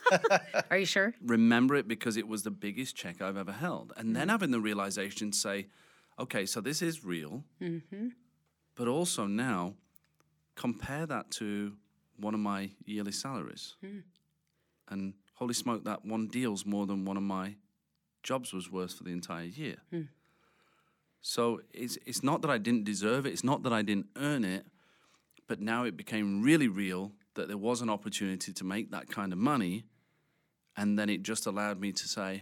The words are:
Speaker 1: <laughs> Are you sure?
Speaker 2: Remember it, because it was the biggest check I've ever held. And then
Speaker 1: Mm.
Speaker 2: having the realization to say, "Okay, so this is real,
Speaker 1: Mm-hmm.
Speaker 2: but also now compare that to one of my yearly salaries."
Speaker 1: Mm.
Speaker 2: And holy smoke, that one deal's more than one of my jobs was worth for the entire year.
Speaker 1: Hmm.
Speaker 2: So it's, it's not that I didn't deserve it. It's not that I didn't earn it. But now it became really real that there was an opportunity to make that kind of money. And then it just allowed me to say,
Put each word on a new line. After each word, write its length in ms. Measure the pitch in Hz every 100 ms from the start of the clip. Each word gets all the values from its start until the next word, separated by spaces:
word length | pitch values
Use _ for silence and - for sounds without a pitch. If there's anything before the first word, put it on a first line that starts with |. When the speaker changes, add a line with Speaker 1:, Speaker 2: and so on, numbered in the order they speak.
| 508 -
Speaker 1:
<laughs> 560 | 453 196 - - -
Are 60 | 180
you 80 | 196
sure? 280 | 202 196 233
Speaker 2:
Remember 540 | 120 113 113 120 131 143
it, 120 | 104
because 300 | 113 120 107
it 100 | 110
was 160 | 110
the 80 | 104
biggest 440 | 101 104 101 131 -
check 260 | 92 85
I've 160 | 95 98
ever 140 | 95
held. 420 | 98 170 101 - -
And 180 | 113 117
then 120 | 156
Speaker 1:
Mm. 40 |
Speaker 2:
having 200 | 220 175
the 80 | 120
realization 680 | 107 101 98 98 98 - 107
to 60 | 98
say, 300 | 107 101 98 _ - - _ -
"Okay, 280 | - 117 98
so 140 | 120
this 200 | 110 151
is 220 | 165 156 92
real, 380 | 85 76 107 151 -
Speaker 1:
Mm-hmm. 460 | 180 165 156 196 240 240 _ _ _ _ _ -
Speaker 2:
but 120 | 120
also 400 | 143 175 - 101
now 480 | 101 127 98 90 101 _ _ _ _ _ _ _ -
compare 500 | 123 110 - 143 160
that 240 | 127 -
to 420 | - 107 104 101 101 _ _ _ -
one 160 | 104
of 60 | 107
my 320 | 104 98 98 - -
yearly 260 | 104 101
salaries." 640 | 101 139 123 71 - - -
Speaker 1:
Mm. 200 | 190 202 - _ _ _ _ _ _ _ -
Speaker 2:
And 260 | 98 98 98 _ -
holy 180 | 123
smoke, 300 | 117 123 113 107
that 180 | 104 101
one 220 | 110 110
deal's 380 | 123 127 101 101
more 200 | 101 98
than 180 | 98 98
one 100 | 98
of 60 |
my 320 | 98 95 92 104 _ _ _ _ _ _
jobs 280 | - 131 123
was 160 | 95 87
worth 220 | 95 90
for 100 | - 87
the 60 |
entire 340 | 87 87 82 85
year. 320 | 131 - - -
Speaker 1:
Hmm. 120 | 170 147 _ _ _ _ _ _ _ _ _ _ _
Speaker 2:
So 400 | - - 120 107 -
it's, 240 | - 120 - -
it's 180 | 120
not 180 | 135 160
that 100 | 151
I 60 | 123
didn't 260 | 104 120
deserve 420 | 104 101 104 131 135
it. 60 |
It's 120 | 87
not 200 | 123 143
that 80 | 131
I 120 | 113
didn't 240 | 107 101 - -
earn 260 | 143 143
it. 220 | 98 95 - _ _ _ _ _ _ _ -
But 140 | 107
now 240 | 104 117 123
it 100 | 90
became 460 | 104 113 101 98
really 260 | 117 160 131
real 460 | 95 98 92 98 101 _ -
that 120 | 85
there 100 | 104
was 240 | 107 120
an 80 | 117
opportunity 640 | 104 104 - 98 95 -
to 120 | 92 92
make 260 | 101 104
that 160 | 92 67
kind 220 | - 98
of 80 | 90
money. 460 | 123 143 90 98 - _ _ _ _ _ _ _ _ -
And 220 | 104 104
then 100 | 104
it 140 | 101
just 220 | 101 110 -
allowed 340 | 98 104 98
me 120 | 101
to 140 | 92 -
say, 340 | - 95 98